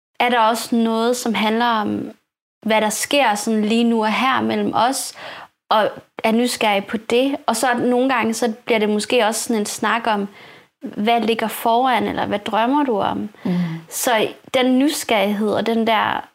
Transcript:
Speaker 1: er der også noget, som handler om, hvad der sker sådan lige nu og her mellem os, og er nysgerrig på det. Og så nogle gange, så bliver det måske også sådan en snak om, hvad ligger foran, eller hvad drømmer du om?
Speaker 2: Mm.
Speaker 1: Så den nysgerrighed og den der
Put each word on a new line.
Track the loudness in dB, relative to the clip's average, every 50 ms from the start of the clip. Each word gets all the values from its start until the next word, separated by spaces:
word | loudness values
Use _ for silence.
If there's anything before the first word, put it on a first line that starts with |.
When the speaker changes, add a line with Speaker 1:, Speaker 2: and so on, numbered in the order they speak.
| _ _ _ -2
Speaker 1:
er | 0 2
der | 2 4
også | 4 2 2 0 -2 -2 0
noget, | 0 0 2 0 0 0 0 0
som | 0 -2 -2 -2
handler | 0 0 0 0 0 0
om, | 0 0 0 -2 -2 -4 -6 -6 -8 -12 _ _ _ _ _ _ _ _ _ -2
hvad | 0 2 2
der | 2 0
sker | -2 -4 -4 0 2 2 2 2 0
sådan | 0 -2 0 0 0 2
lige | 2 2 2 2
nu | 2 2 2
og | 0 0
her | 0 0 0 0 0 0
mellem | 0 0 0 0 -2 0 0
os, | 0 0 0 0 -2 -6 -10 -12 -14 -16 -16 -16 -16 -18 -20 _ _ _ 0
og | 0 2 2 0 -2 -8 -18 _ _ -4 -2
er | 0
nysgerrig | 2 2 2 0 -2 0 0 0 0 0 -2
på | -4 -6
det. | -8 -4 0 0 2 2 2 -2 -4 -4
Og | -4 -2
så | 0 0 0 0
nogle | 0 0 0 2 2 2 2 2
gange, | 0 0 0 -2
så | -2 -2 -4 -4 -4 -2
bliver | 0 0 2
det | 2 2
måske | 0 0 0 0 2 2 2
også | 2 0 -2
sådan | -2 -2 -2 -2
en | -2
snak | -4 -4 -4 -2 0 0 0 0
om, | -2 -2 -2 -2 -6 -10 -16 -20 -20 -20 -20 -20 _ _ _
hvad | -14 -12 -6 -2 0 2 2 2
ligger | 2 0 0 -2 -2 -4
foran, | -4 -2 0 2 2 2 2 2 2 0 0 -2
eller | -4 -4 -4
hvad | -4 -4 -4
drømmer | -4 -2 -2 0 0 2 2 0 0
du | 0 0 0
om? | 0 -2 -2 -4 -6 -8 -10 -6 -4
Speaker 2:
Mm. | -2 0 0 -2 -2 -4 -8 -12 -12
Speaker 1:
Så | -8 -4 -2 0 0 0 0 -2 -6 -10 -10 -4 0
den | 0 2 4 4 4
nysgerrighed | 2 2 0 -2 -2 0 0 2 2 0 0 -2 -2 0
og | 0 0 0
den | 0 0 0 2
der | 2 2 2 2 0 -2 -2 -6 -10